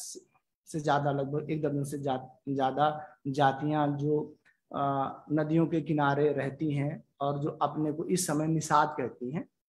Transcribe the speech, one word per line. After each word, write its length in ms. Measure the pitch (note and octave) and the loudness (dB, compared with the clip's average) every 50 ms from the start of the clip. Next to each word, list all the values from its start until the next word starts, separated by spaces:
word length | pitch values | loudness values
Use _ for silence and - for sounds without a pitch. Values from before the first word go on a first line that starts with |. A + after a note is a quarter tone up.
| - - - - - _ _ _ _ _ _ _ _ - | -10 -12 -14 -16 -18 _ _ _ _ _ _ _ _ -10
से 120 | - D#3+ | -6 -4
ज्यादा, 300 | D3 D3+ C#3+ D3 C#3+ D3 | 0 2 2 2 2 2
लगभग 400 | C#3 C#3 C#3 C3 C#3+ D3 D3 - | 0 0 -2 -2 -2 -4 -2 -2
एक 100 | D#3+ D3+ D3 | -2 -2 0
दर्जन 220 | C#3+ C#3+ C#3+ C#3 | 0 0 0 -2
से 140 | C#3 D3+ C#3+ | -2 -4 -4
जा-, 220 | C#3 C#3 C3 C3 - - - _ - C#3 | -2 -2 -2 -2 -4 -8 -18 _ -6 -4
ज्यादा 380 | C#3 C3+ C3+ C3 C3 C#3 D3 D#3 D3+ D3+ D3+ - - _ - C#3+ | -2 0 0 0 2 2 2 2 2 -2 -8 -14 -14 _ -6 -4
जातियां 680 | C3 D3 C#3+ C3+ C3+ D3 D3+ D3+ D3+ D3+ D3 D3 C#3+ | 0 4 4 4 4 2 0 0 2 2 2 2 0
जो, 400 | C#3+ C#3+ D3 D3+ D3+ D3+ D3+ D3+ _ _ _ _ _ _ - | 0 0 0 0 0 0 -4 -10 _ _ _ _ _ _ -10
आ, 400 | - - C#3+ C#3 C#3 C#3 C3+ - - - - - D3 | -4 -2 0 0 0 0 -2 -4 -6 -8 -6 -2 0
नदियों 340 | D#3 D#3 D3+ D#3 E3 E3 | 0 2 2 4 4 4
के 140 | D3 E3 D#3+ D3 | 4 2 0 0
किनारे 500 | D3+ D#3 D3 C#3+ C#3 C#3 C#3+ D3 D3 C#3 | 0 0 2 4 4 4 4 4 2 2
रहती 380 | C3+ C3+ C#3 C3 - D#3+ D#3 C#3+ | 2 -2 -4 -4 -4 -2 -2 0
हैं 300 | C#3+ C#3 D3 C#3+ - - _ _ - | 0 -2 -2 -4 -6 -12 _ _ -4
और 180 | C#3 C#3 C#3+ C#3+ | -2 -2 -2 -2
जो 120 | C#3+ D#3 D3+ | -4 -4 -4
अपने 400 | - D3+ D3 D3 D3+ D3+ D3+ D3 | -2 -2 -2 0 0 -2 -2 -2
को 120 | D3+ F3+ | -2 -2
इस 200 | - F#3 F3 - | 0 0 0 0
समय 200 | - D3+ D3+ D#3 | 0 0 0 0
निषाद 480 | D#3+ D#3+ D#3 D#3 - D#3 D3 D#3 D3+ - - | 2 0 0 0 2 4 4 4 2 0 -4
कहती 320 | C3 A2+ - - B2 B2 | -4 -6 -6 -8 -8 -6
हैं, 120 | C#3+ F#3 C#4 - _ _ _ | -6 -6 -8 -10 _ _ _